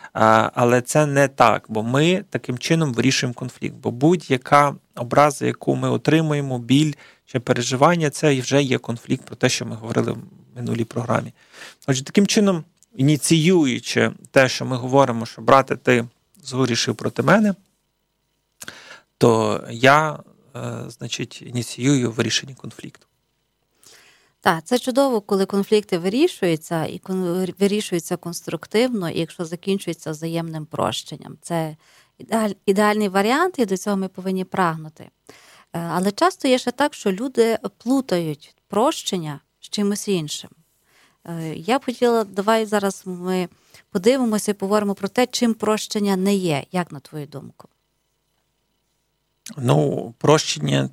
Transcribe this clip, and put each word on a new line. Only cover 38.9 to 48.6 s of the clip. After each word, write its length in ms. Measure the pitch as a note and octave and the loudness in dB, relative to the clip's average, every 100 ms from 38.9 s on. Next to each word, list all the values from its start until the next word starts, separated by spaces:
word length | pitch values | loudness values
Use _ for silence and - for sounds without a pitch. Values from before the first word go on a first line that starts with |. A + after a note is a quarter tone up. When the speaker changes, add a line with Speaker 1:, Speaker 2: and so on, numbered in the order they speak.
| D#4+ - F#3+ D#3 C#3+ _ _ | 0 -6 -6 -6 -10 _ _
Speaker 2:
з 80 | - | -10
чимось 400 | - G3+ G3+ - | -2 -2 -2 -2
іншим. 420 | F#3+ D3 - - _ _ _ _ _ _ _ | -4 -4 -10 -14 _ _ _ _ _ _ _
Е, 300 | - E3 D#3+ D3+ | -14 -10 -8 -8
я 220 | E3 C4+ | -2 -2
б 60 | |
хотіла, 400 | - A#3+ A#3+ A#3 | -2 0 2 2
давай 420 | G3+ G3 G3 A3+ G#3+ | 0 -4 0 0 2
зараз 360 | G#3 G3 F#3+ | -2 -2 -4
ми 440 | F#3+ F3+ F3+ F#3 F3+ _ _ - _ | -10 -8 -4 -2 -4 _ _ -20 _
подивимося 600 | G3+ F#3 C4+ A#3+ G#3+ - | -2 2 2 2 0 -2
і 40 | |
поговоримо 400 | G3+ F#3+ G#3 G#3 | -4 0 0 0
про 140 | G3 G3 | -4 -4
те, 180 | - B3 | -2 -2
чим 280 | - A#3+ | 0 0
прощення 640 | A3 G#3+ G#3+ - G#3+ G3+ F#3+ | 0 0 -2 -2 -4 0 0
не 180 | F#3+ | 2
є, 300 | G3+ F#3 C#3+ - | 0 0 -2 -4
як 200 | F3+ F3 | -6 -6
на 80 | D3 | -10
твою 260 | - D#3 D3 | -16 -14 -14
думку? 420 | C#3+ B2 - - _ _ _ _ _ _ _ _ _ | -14 -16 -20 -20 _ _ _ _ _ _ _ _ _